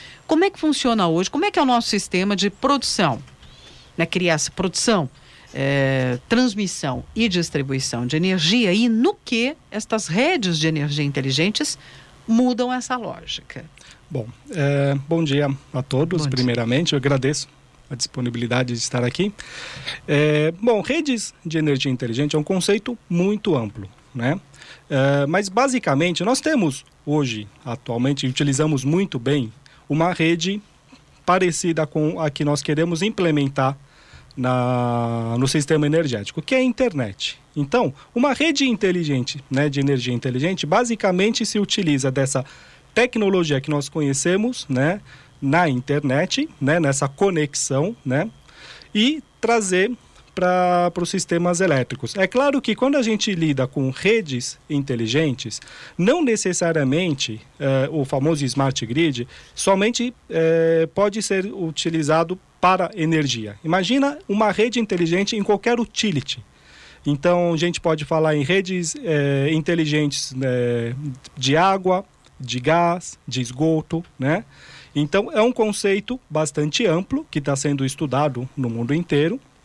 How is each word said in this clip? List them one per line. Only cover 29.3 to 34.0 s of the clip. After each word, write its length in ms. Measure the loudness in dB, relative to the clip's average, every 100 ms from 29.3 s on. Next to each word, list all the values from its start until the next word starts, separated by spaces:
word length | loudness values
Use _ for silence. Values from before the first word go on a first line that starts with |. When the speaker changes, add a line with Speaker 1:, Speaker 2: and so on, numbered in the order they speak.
| 0 -2 -10 -20 -20 -4
Speaker 2:
uma 240 | 0 2
rede 480 | 2 0 2 -2 -6 -8 _ _ -20 _ -8
parecida 600 | 0 2 2 0 -2 0 -2
com 340 | 0 -2 0
a 80 | -4
que 160 | -2
nós 180 | 0 0
queremos 380 | 0 0 0 0
implementar 760 | -2 0 2 2 0 0 0 -2 -12 -20